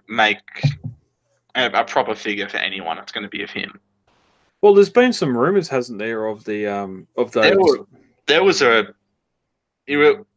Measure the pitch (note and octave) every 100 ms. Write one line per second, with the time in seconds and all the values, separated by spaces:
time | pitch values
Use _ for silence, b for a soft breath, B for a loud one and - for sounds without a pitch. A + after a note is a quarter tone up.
0 | - A2+ G#2+ G#2 - - C#3+ - - -
1 | _ _ _ _ _ B2+ A#2+ G2+ A#2 C#3
2 | A#2+ G#2+ A2 G2+ G2 - F#2+ F#2+ E2 E2
3 | - A2 G#2 F2 F#2 - - - _ _
4 | _ _ _ _ _ _ G#3 G3+ G3 A#3+
5 | B3 A#3+ D3+ A#2+ C#3+ G3+ D#3+ C3+ B2 G#2
6 | A2 A2+ A2 G#2+ A2 G#2 G#2 G2+ G2 F#2+
7 | F2 - A#2+ A#2+ B2+ G3 F3+ C3 - _
8 | _ _ - D#3 G3 D#3 C3 A2+ G#2 -
9 | _ _ _ _ _ _ _ _ - C#3+
10 | D3 B2+ -